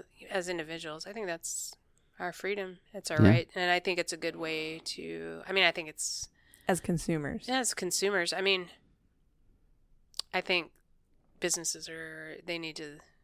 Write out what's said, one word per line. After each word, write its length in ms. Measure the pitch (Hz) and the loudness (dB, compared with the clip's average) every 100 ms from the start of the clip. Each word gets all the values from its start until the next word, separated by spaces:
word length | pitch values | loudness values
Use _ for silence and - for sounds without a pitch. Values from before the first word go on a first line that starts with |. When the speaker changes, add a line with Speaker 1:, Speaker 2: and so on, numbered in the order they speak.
| - - - | -10 -18 -6
Speaker 1:
as 160 | 196 175 | -4 -2
individuals, 580 | 175 156 165 165 156 180 | -4 -4 -8 -8 -10 -10
I 60 | |
think 140 | 220 190 | -6 -6
that's 480 | 165 - - - - _ _ _ - | -4 -6 -6 -8 -12 _ _ _ -8
our 140 | 180 | -8
freedom. 460 | - 185 202 185 180 _ | -4 -4 -4 -6 -10 _
It's 180 | 196 - | -10 0
our 100 | 156 | 8
Speaker 2:
Yeah. 80 | 190 | 10
Speaker 1:
right. 200 | 190 - 185 | 10 4 0
And 140 | 180 | 2
I 100 | 175 | 4
think 200 | 185 175 | 2 0
it's 140 | 165 | -2
a 40 | 165 | -2
good 200 | 165 165 | -4 -4
way 420 | 160 160 156 160 - | -4 -4 -4 -8 -10
to, 560 | - 165 165 165 165 160 | -10 -8 -8 -8 -10 0
I 40 | |
mean, 140 | 190 175 | 4 6
I 60 | |
think 180 | 175 156 | 4 -6
it's 400 | - - - - _ _ - - | -6 -4 -4 -10 _ _ -6 0
Speaker 3:
As 120 | 175 | 2
consumers. 680 | - 165 - 160 143 220 - | 2 0 0 -2 -2 -6 -2
Speaker 1:
Yeah, 120 | 262 | 0
as 160 | 240 - | 0 -2
consumers. 580 | 180 - 196 196 170 | -2 0 2 2 0
I 80 | 170 | 2
mean, 280 | 196 190 175 - _ _ _ _ _ _ _ _ _ _ _ - _ - - | 2 2 0 -16 _ _ _ _ _ _ _ _ _ _ _ -20 _ -12 -4
I 80 | 185 | -2
think 300 | - 180 160 _ _ _ _ _ _ - | 2 2 2 _ _ _ _ _ _ -2
businesses 480 | 175 170 160 160 160 | 0 0 -2 -4 -8
are, 480 | 160 160 160 156 151 165 | -10 -10 -12 -12 -12 -6
they 120 | 170 | -4
need 180 | 160 160 | -4 -8
to 200 | 151 147 - _ | -10 -14 -20 _